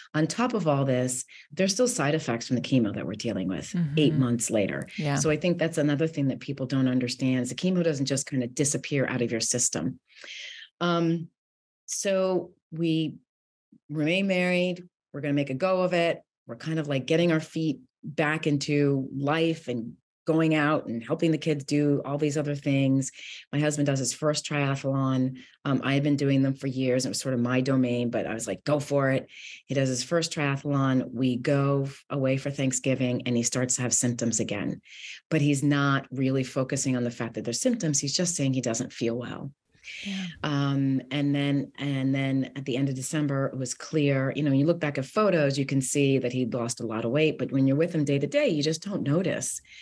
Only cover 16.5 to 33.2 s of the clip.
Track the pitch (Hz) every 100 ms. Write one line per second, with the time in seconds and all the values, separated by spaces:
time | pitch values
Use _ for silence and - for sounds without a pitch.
16.5 | 120 156 160 147 139 127 160 175 160 160
17.5 | 165 160 131 - _ - 139 151 156 156
18.5 | 143 147 147 143 139 131 135 139 160 165
19.5 | 160 - 120 117 - _ _ - 160 160
20.5 | 156 147 156 - 113 - 151 165 156 160
21.5 | 151 135 147 147 143 131 143 151 143 143
22.5 | 143 143 139 135 135 131 - - - -
23.5 | 143 151 151 143 135 127 - 156 151 -
24.5 | 147 139 139 135 135 131 131 131 127 -
25.5 | _ 143 127 131 139 147 143 139 135 135
26.5 | 135 139 131 131 127 127 104 139 123 120
27.5 | 127 131 131 127 120 120 117 73 110 113
28.5 | 92 - 147 139 143 135 131 - - -
29.5 | - - 139 135 123 - 170 165 165 143
30.5 | 139 151 139 135 131 - 117 131 123 127
31.5 | 139 139 139 135 - - 139 131 135 143
32.5 | 143 135 - 135 127 127 123